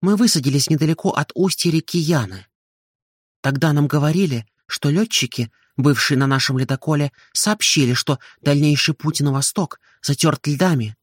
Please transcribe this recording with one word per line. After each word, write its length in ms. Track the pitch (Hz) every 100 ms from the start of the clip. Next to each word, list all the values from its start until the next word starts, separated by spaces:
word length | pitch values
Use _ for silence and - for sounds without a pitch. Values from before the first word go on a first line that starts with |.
Мы 140 | 185 202
высадились 520 | 233 160 135 139 -
недалеко 440 | 160 156 165 196
от 200 | - 143
устья 360 | - 185 - 175
реки 280 | 160 - 175
Яны. 480 | 156 165 107 95 95 _ _ _ _ _ _ _ _ _
Тогда 320 | 139 135 160
нам 160 | 147 143
говорили, 580 | 151 147 160 190 123 113 _ _
что 240 | - 143
летчики, 600 | 151 220 - 127 - 117 _ _ -
бывшие 400 | 135 135 - 135
на 80 | 135
нашем 320 | 135 - 131
ледоколе, 520 | 127 135 - 151 143 _ _
сообщили, 640 | - - 214 - - 131
что 240 | 127 - 135 - -
дальнейший 500 | - 143 151 147 -
путь 300 | 156 151 156
на 100 | 147
восток 480 | 135 139 - 175 - _ _
затерт 440 | - 143 165 - -
льдами. 480 | 143 185 156 107 110